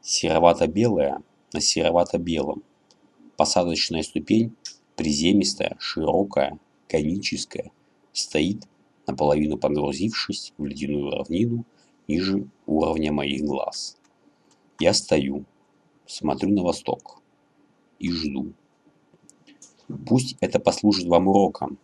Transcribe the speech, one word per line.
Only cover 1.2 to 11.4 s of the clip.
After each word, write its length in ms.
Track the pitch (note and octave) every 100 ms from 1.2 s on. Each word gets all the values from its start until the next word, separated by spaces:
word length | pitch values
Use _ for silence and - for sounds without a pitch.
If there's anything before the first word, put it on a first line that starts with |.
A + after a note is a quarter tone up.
| - _ _
на 80 | E2
серовато-белом. 1040 | - - E2 E2+ F2 - E2+ E2 C#2+ - - _ _ _ _ _ - -
Посадочная 680 | E2 F2+ F2 E2 - E2
ступень 520 | D#2 - D2+ A2 A#2 - - - _ -
приземистая, 800 | D#2 D2 E2+ G2+ F#2+ - - -
широкая, 800 | - - D#2 E2+ G2 - C#2 - _ _ _
коническая, 840 | D#2+ D2+ F#2+ - - - - - _ _ _ _
стоит, 560 | - - D#2 E2 A2 - _ _ _ -
наполовину 500 | C2 D2 D2+ D2+ C#2+
погрузившись 960 | C#2+ D2 C#2+ C2+ G#2 A2 - G2 - -
в 80 | D2
ледяную 440 | C#2+ C#2 D2 C#2+
равнину 560 | - - E2+